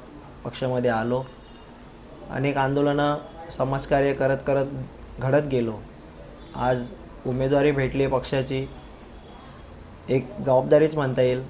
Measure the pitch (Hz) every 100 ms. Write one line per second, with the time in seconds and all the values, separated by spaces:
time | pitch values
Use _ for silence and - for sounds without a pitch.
0 | - - - - 127 - 131 127 123 113
1 | 117 127 131 - - - - - - -
2 | - - - - 139 139 135 139 143 143
3 | 147 147 - - - - 135 135 - -
4 | 143 135 135 135 143 139 139 135 127 -
5 | - - 127 143 147 131 113 104 - -
6 | - - - - - 127 123 127 120 -
7 | - - 131 127 135 143 143 139 131 135
8 | 135 127 - 139 131 131 131 - - -
9 | - - - - - - - - - -
10 | - 135 135 - 135 131 143 151 156 156
11 | 135 123 127 127 131